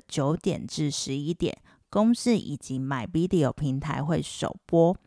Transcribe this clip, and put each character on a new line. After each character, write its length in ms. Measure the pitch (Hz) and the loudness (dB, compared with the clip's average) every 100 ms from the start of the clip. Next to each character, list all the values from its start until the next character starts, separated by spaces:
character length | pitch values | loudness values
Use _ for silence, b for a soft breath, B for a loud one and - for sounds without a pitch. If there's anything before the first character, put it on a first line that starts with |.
| - | -4
九 300 | - 139 170 | -2 0 0
点 300 | 190 151 - | -2 -4 -6
至 240 | - 151 | -4 -2
十 240 | - - | -2 -4
一 180 | 139 147 | -4 -4
点， 240 | 170 165 - b b - | -2 -4 -6 b b -4
公 260 | 202 226 | 2 2
视 220 | 240 240 214 | 2 2 2
以 180 | - 143 | 0 -10
及 220 | - 131 | -6 -6
My 280 | 135 135 107 | -4 -6 -2
Video 460 | 156 180 180 131 | 0 2 4 2
平 280 | - 143 135 | 0 -2 -2
台 220 | 151 - | -2 -4
会 180 | 147 156 | 0 -2
首 360 | 147 - - - - | -2 -4 -6 -6 2
播。 280 | 170 170 196 | 6 6 4